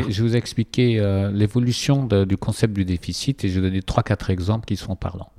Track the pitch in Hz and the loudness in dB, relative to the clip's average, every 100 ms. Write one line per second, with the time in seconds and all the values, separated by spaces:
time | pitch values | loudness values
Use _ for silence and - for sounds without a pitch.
0 | - 101 113 120 - - 113 - 123 113 | 2 0 2 0 0 -4 -2 2 2 4
1 | 101 98 98 101 104 123 123 117 - 139 | 2 2 0 2 2 2 0 0 2 2
2 | 127 104 95 95 - - 117 101 92 87 | 4 2 4 0 0 0 0 0 0 -2
3 | - 87 - 135 98 92 92 95 - - | -4 -4 -4 -2 0 0 0 -2 0 -2
4 | - 104 - 92 90 110 - 101 - 92 | 0 -2 0 -2 0 -2 -2 -6 -4 -6
5 | 90 90 - | -6 -8 -14